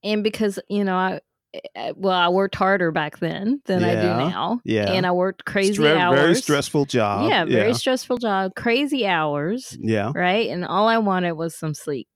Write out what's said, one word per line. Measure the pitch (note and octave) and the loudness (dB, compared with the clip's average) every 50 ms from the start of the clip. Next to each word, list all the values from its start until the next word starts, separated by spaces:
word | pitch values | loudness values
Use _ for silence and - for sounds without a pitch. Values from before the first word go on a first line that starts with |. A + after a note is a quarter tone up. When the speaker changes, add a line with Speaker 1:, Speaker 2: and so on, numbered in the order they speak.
| - | -2
Speaker 1:
And | G3+ G#3+ G#3+ G3+ | -2 -2 0 0
because, | A3 G#3 - A3+ G#3 F#3+ - - | -2 -2 0 -2 -2 -2 -6 -8
you | _ G3 G3+ G3+ | _ -2 -2 0
know, | F#3+ F#3 | 0 0
I, | F#3 F#3 F#3 F#3 - _ _ _ _ _ _ - - _ - _ | 0 0 0 -2 -6 _ _ _ _ _ _ -18 -16 _ -14 _
I, | - A2+ A#2+ C3+ | -8 -8 -8 -8
well, | E3 F3+ G3 F#3 | -2 -2 0 2
I | F3+ F3 F3 | 2 2 2
worked | F3+ F#3+ G3 G3 - | 4 2 0 0 0
harder | - G3 F#3 G3 G3 F3+ E3 | 0 2 2 2 2 0 0
back | C#3+ E3 D3+ D3+ - - | 0 -2 -4 -4 -6 -6
then | - E3 D#3+ E3 G3 G#3+ C4+ C#4+ _ | -6 -6 -4 -4 -2 -2 -2 -4 _
than | - F#3+ F3+ F3 | -2 0 2 2
I | - - | 2 2
do | A2 G#2+ | 2 2
Speaker 2:
Yeah. | - - A#2 C3 E3 | 0 0 0 0 -2
Speaker 1:
now. | F3 - C#3 F3 - - _ | -2 -2 -4 -2 -4 -4 _
Speaker 2:
Yeah. | - A2 G#2+ G#3 G3 F#3+ | -2 0 0 0 0 0
Speaker 1:
And | F#3+ F#3 | 0 0
I | F3+ | 0
worked | F3+ F3+ F3+ F#3+ F#3+ _ - | 0 0 0 -2 -2 _ -12
crazy | - - G3 G3 G3 G#3 | -4 -2 0 2 2 2
Speaker 2:
Stre-, | G3 D3+ D3 D#3 | 4 4 4 4
Speaker 1:
hours. | E3 - - C3+ C#3 | 4 4 4 4 4
Speaker 2:
very | D3 E3 F3 | 4 4 4
stressful | C4 - - D3 C#3+ C3+ - - D3+ C#3+ | 2 2 0 0 0 0 0 0 0 0
job. | C3+ - B2 A2 G2+ G2+ G2+ - - | 2 2 0 2 2 2 0 0 2
Speaker 1:
Yeah, | - - E3+ | 2 2 2
very | - - - G3+ | 2 2 2 4
Speaker 2:
Yeah. | A3 B3 | 2 0
Speaker 1:
stressful | - - C4+ B3+ B3 - - B3+ | 0 0 -2 -2 -2 -2 -4 -4
job, | B3 A#3+ A3 G3 F#3+ F#3+ F#3+ - | -2 -2 -2 0 0 -2 -2 -6
crazy | - - A#3 A#3 C4 D4 C#4 D4 C4+ A3 | -4 -2 0 0 2 0 0 0 0 0
hours. | G3 F3+ E3 D#3 D3+ C#3+ D3 C#3+ E3+ G#3+ C4 B3+ - - - | 0 0 0 0 0 -2 -2 -2 -2 -4 -6 -8 -12 -14 -6
Speaker 2:
Yeah. | - A2 A2 G#2+ G2+ A2+ D3 | -2 0 0 0 0 -2 -2
Speaker 1:
Right? | - F3 F3+ F#3 A3 A3+ - | 0 0 2 2 0 0 -2
And | C3 F3+ F3+ | -4 -6 -6
all | - D3+ F#3+ G#3+ | -2 0 2 2
I | A3+ A3+ | 4 2
wanted | A3+ A3 G3+ F#3+ F#3 F3+ F3 E3+ | 2 2 0 0 0 0 -2 -2
was | D3+ E3 E3 - | -4 -6 -6 -6
some | - - D#3 D3+ | -6 -6 -6 -6
sleep. | - - D#3 D3 B2+ A2 _ _ | -6 -6 -6 -6 -6 -8 _ _